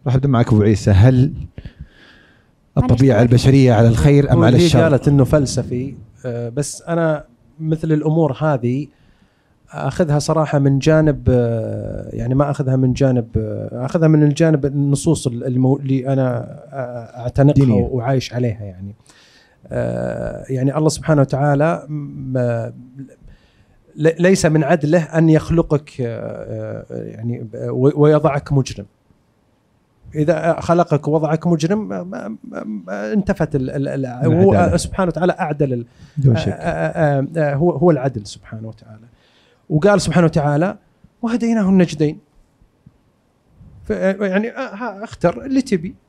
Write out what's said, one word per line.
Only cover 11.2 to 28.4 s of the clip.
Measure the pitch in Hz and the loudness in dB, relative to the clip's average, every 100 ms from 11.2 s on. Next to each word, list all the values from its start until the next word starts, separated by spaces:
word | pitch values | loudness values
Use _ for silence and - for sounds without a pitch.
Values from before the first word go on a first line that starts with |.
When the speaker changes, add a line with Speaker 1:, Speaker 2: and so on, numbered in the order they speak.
| 123 | 0
Speaker 3:
آه، | 123 120 117 110 107 104 104 - | 2 0 -2 -4 -8 -8 -10 -10
يعني | 110 117 | -8 -2
ما | 131 143 | 0 0
أخذها | 147 131 | -2 -2
من | 131 131 | 0 0
جانب، | 120 135 123 110 110 | 2 2 0 -2 -6
آه، | 107 104 107 120 | -4 -8 -8 -8
أخذها | 135 175 160 | -4 2 4
من | 156 | 6
الجانب | 147 143 165 156 | 4 4 4 4
النصوص | 139 143 143 143 175 147 131 | 2 -2 0 0 0 -2 -2
ال-، | 117 | -6
المو-، | 131 127 127 139 | -4 0 2 0
اللي | 139 135 127 | 0 -2 0
أنا، | 135 127 120 - - - | -2 0 -4 -10 -18 -14
آه، | 139 123 120 113 117 | -12 -10 -12 -14 -10
أعتنقها | 120 - 139 | -6 2 4
Speaker 1:
دينية. | 135 135 104 | 4 4 2
Speaker 3:
وعايش | 92 127 123 131 - | 0 -4 -2 -2 -2
عليها | 123 123 107 | -4 -4 -6
يعني. | 101 90 98 104 _ _ _ _ _ _ - | -12 -12 -16 -16 _ _ _ _ _ _ -10
آه، | 123 120 120 120 117 117 - - | -6 -4 -4 -6 -6 -8 -10 -8
يعني | 131 135 139 | -4 -2 0
الله | 156 | -2
سبحانه | - 135 147 | -2 0 0
وتعالى | 135 131 147 143 156 175 147 | 2 0 0 2 0 -2 -8
م-، | 151 143 139 135 131 123 113 117 123 123 135 135 _ - - _ _ _ _ _ | -10 -10 -12 -6 -4 -2 -4 -8 -14 -20 -20 -20 _ -20 -20 _ _ _ _ _
ل-، | - 151 165 | -2 0 2
ليس | 175 190 | 2 4
من | 170 156 | 2 2
عدله | 143 170 147 175 | 2 0 2 0
أن | 156 160 165 | 0 2 4
يخلقك، | 156 - 170 160 147 - - | 4 2 -2 0 -2 -4 -8
آه، | 117 113 113 110 110 110 110 110 - | -8 -6 -10 -12 -12 -10 -10 -12 -12
آه، | 120 | -12
يعني، | 110 110 117 120 113 | -12 -10 -8 -8 -10
آه، | 117 120 | -10 -6
و-، | 123 135 147 | 2 2 4
ويضعك | 147 151 151 143 | 4 4 2 -2